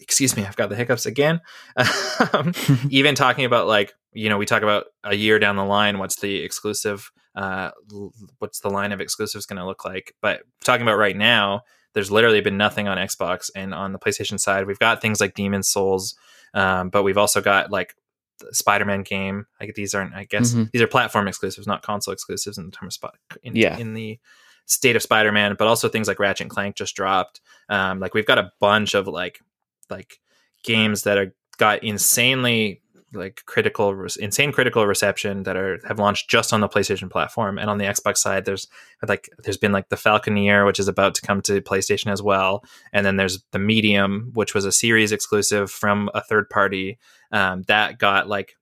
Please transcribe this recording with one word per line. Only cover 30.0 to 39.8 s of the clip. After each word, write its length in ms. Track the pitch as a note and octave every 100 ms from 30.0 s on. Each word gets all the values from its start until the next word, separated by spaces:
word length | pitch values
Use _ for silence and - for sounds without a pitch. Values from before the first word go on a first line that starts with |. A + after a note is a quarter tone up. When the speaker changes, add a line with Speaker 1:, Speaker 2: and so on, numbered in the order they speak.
| - - _ _ _ _
Speaker 1:
games 380 | - A2+ A2 G#2
that 160 | G2+ G2+
are, 160 | F#2+ - _ -
got 260 | A2 G#2
insanely, 960 | A2+ G#2 - - B2 C3 B2 A#2 G#2+ F#2 _ _ _
like, 300 | G#2 F#2 - -
critical, 480 | - A2 - G2+
re-, 140 | F#2+ F2+ -
insane 320 | G#2 - C#3+
critical 340 | C3 B2+ A#2 G#2
reception 580 | F#2+ G2+ G2 G#2 G2
that 120 | F#2+ F#2
are, 220 | F#2+ F2+ -
have 140 | G#2+
launched 280 | G#2 G2 -
just 240 | A#2 A2
on 80 | A2
the 80 | G2+
PlayStation 400 | - G2 G2 F2+
platform. 500 | F2+ D2 - G#2 G#2
And 120 | G#2
on 80 | G2+
the 60 |
Xbox 320 | G2+ G2+ - -
side, 280 | - G2
there's, 220 | F#2+ G2 - - - _ A2+
like, 240 | G2 - -
there's 120 | - F#2+
been, 140 | G#2+
like, 180 | G2